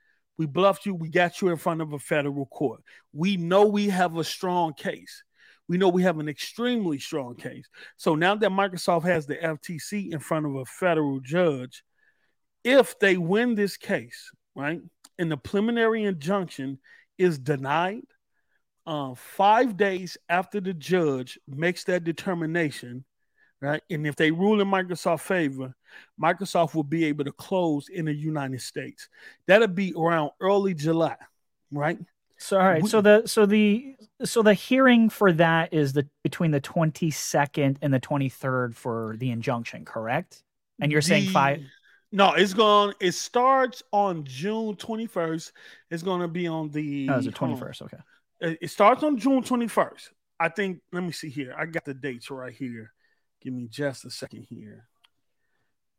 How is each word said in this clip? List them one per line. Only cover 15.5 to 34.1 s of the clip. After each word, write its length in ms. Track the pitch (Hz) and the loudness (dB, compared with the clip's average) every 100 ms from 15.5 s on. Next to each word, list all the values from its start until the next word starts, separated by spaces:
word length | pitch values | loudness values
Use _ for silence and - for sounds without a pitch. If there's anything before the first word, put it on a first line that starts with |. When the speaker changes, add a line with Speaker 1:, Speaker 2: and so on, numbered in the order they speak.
| 202 220 233 226 226 | -2 0 2 2 2
Speaker 1:
injunction 760 | 208 175 143 202 170 - 135 135 _ - _ - | -2 -2 -2 -2 -2 -8 -10 -10 _ -20 _ 0
is 200 | 180 143 | 0 2
denied, 640 | 131 139 135 156 185 233 - _ _ _ _ _ _ _ 165 | -2 -2 0 0 0 -4 -14 _ _ _ _ _ _ _ -8
uh, 280 | 151 135 | -6 -6
five 600 | 123 - - 196 226 262 185 | -10 -8 2 4 6 4 2
days 420 | 202 185 180 - - | 0 -2 -8 -12 -2
after 320 | 175 185 208 | -2 -2 -6
the 140 | 185 | -6
judge 640 | 170 135 180 156 131 123 - - | -6 0 2 2 -2 -6 -14 -14
makes 380 | 135 170 175 | -4 -2 -2
that 180 | - 180 | -2 -2
determination, 1040 | 165 160 196 175 160 170 151 - 123 123 - _ _ _ _ - | -2 -6 -4 -4 -2 -2 -2 -4 -14 -14 -16 _ _ _ _ -10
right, 220 | 139 151 - | -6 -4 -6
and 180 | 156 151 | -6 -4
if 100 | 139 | 2
they 140 | 160 | 2
rule 300 | 165 202 214 | 4 2 2
in 80 | 196 | 2
Microsoft's 540 | 190 180 170 180 160 | 0 -2 -4 -2 -2
favor, 520 | - 185 147 131 131 - _ - - - | -2 0 0 -4 -12 -14 _ -20 -20 -2
Microsoft 540 | 156 180 196 180 165 | 0 0 0 0 0
will 80 | 160 | 0
be 200 | 143 165 | -2 0
able 200 | 156 147 | 0 -2
to 80 | 139 | -6
close 560 | - - 185 170 143 - | -8 -4 -2 0 -2 -4
in 180 | 180 156 | -8 -6
the 60 | |
United 480 | 147 156 151 135 127 | -4 -4 -4 -6 -8
States. 480 | - 147 131 - - _ - - - | -10 -12 -12 -16 -20 _ -20 -6 4
That'll 220 | 202 214 | 6 6
be 260 | 175 190 170 | 0 -2 0
around 360 | 165 165 147 - | 0 0 -2 -2
early 340 | 190 202 196 | 2 2 2
July, 420 | 156 156 165 156 - - _ _ _ - | 0 0 2 0 -2 -16 _ _ _ -10
right? 280 | 143 151 - 175 _ _ - | -4 -4 -4 -10 _ _ -14
Speaker 2:
So, 220 | - 196 | 0 4
all 80 | 190 | 4
right, 160 | 165 | 4
Speaker 1:
We 60 | 208 | 4
Speaker 2:
so 120 | 220 | 6
the, 220 | 208 214 233 | 8 8 6
so 200 | 226 202 | 4 6
the, 500 | 214 208 220 277 269 - | 6 4 2 -2 -18 -20